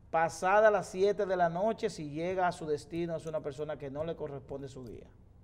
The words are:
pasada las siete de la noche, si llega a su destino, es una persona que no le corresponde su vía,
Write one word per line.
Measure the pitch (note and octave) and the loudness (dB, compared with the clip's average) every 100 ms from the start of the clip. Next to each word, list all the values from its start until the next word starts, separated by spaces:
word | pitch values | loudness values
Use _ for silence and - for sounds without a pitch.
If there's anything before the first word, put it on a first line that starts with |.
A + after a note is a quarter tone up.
| - | -2
pasada | E3 E3 - F#3 G#3 G#3+ | 2 2 2 4 8 8
las | G3+ - | 6 0
siete | F#3 G3+ G#3 F#3+ | 2 2 2 0
de | F#3 | 2
la | E3+ | 2
noche, | E3+ G#3+ A3 A3 | 2 0 0 -4
si | - D3 | -4 -8
llega | D3 F3 F#3 F3 | -4 -2 0 0
a | |
su | E3 | 0
destino, | D#3+ D3 - E3 E3+ D#3+ | -2 -4 -4 -6 -4 -4
es | D#3 | -4
una | D#3 | -6
persona | C#3+ C3+ D3+ D3 | -6 -6 -6 -8
que | C#3 | -8
no | C#3+ | -6
le | E3 D#3 | -6 -6
corresponde | D3+ C#3 C3+ C#3 C#3 | -8 -8 -10 -10 -10
su | C3 | -12
vía, | A#2+ D2+ - - - - | -14 -14 -18 -20 -20 -20